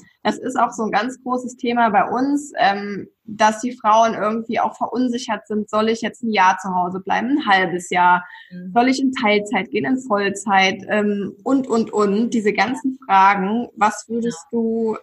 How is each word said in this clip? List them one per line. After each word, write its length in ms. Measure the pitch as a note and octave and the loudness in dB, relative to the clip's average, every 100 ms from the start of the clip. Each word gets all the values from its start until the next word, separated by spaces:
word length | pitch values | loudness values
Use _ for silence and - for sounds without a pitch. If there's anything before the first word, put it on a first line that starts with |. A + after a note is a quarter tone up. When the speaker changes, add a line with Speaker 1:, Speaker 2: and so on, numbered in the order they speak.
| - _ | -20 _
Speaker 1:
Das 160 | - - | -4 -4
ist 180 | C4 C4 | -4 0
auch 120 | A#3+ | -2
so 100 | - | -2
ein 60 | G#3+ | -2
ganz 280 | F#3+ B3 B3+ | -2 -2 -6
großes 340 | B3 B3 B3 - | -6 -6 -6 -6
Thema 320 | A#3+ A#3+ A3+ | -2 2 2
bei 140 | G3+ - | 2 2
uns, 420 | A#3+ C#4 C#4+ - - | 0 0 -2 -4 0
ähm, 500 | F#3+ G3+ G3+ G3 - _ | 0 0 -4 -10 -12 _
dass 360 | - G3+ A3 A3 | -14 0 2 2
die 120 | B3 | -6
Frauen 420 | - G#3+ A3 A3+ | -2 2 4 4
irgendwie 460 | - G#3 A3+ A3+ A3 | 2 -2 -2 -4 -2
auch 160 | A3+ - | -2 -4
verunsichert 680 | - A#3 B3+ A#3+ B3+ G#3+ - | -4 -2 -2 -2 -4 -6 -4
sind. 240 | G#3+ G#3 | -6 -2
Soll 180 | G#3+ A3 | 0 0
ich 120 | A3+ | 0
jetzt 200 | G#3+ - | -4 -6
ein 80 | A3+ | -2
Jahr 280 | G#3 F#3 F#3+ | 4 4 4
zu 100 | F#3+ | -2
Hause 260 | F3+ F3+ F#3+ | -2 -2 -4
bleiben, 380 | F#3+ F#3+ A#3 D4 | -4 -2 0 0
ein 80 | A3 | 2
halbes 420 | F#3+ F3+ F3 - | 2 2 -4 -2
Jahr? 380 | F3+ F3+ F3+ - - - | 2 4 4 0 -16 -20
Speaker 2:
Mhm. 220 | F3+ F#3 | -16 -2
Speaker 1:
Soll 140 | G#3 C4 | 2 2
ich 120 | C4 | 2
in 120 | C4+ | -2
Teilzeit 580 | - G#3+ G#3 G#3 G3+ - | 0 2 2 0 -4 -4
gehen, 140 | G#3 C4 | -4 -2
in 120 | B3+ | -2
Vollzeit? 840 | - G3+ G3 G3 A3 G3 F#3+ F#3+ - | 0 0 0 -4 0 4 4 0 -2
Ähm, 460 | G#3 G#3 G3+ G3 - | 0 0 -2 -6 -6
und, 220 | A#3+ C4+ B3+ | 0 0 2
und, 220 | A3+ G#3+ | 0 0
und. 380 | G#3 G#3 G3+ A#3 | 0 2 2 0
Diese 180 | A3+ G#3 | 0 0
ganzen 460 | G3+ G3+ C#4 C4 C4 - | 0 -2 -2 -6 -6 2
Fragen. 600 | F#3+ F#3+ G3 F#3+ A#3 - - | 4 6 4 0 -2 -4 0
Was 300 | G#3+ - - | 0 0 -6
würdest 300 | A#3 A#3 A#3 - | -4 -4 -6 -6
Speaker 2:
Ja. 60 | A#3 | -2
Speaker 1:
du 380 | A3+ A3+ A3 G#3+ | 0 0 -2 -4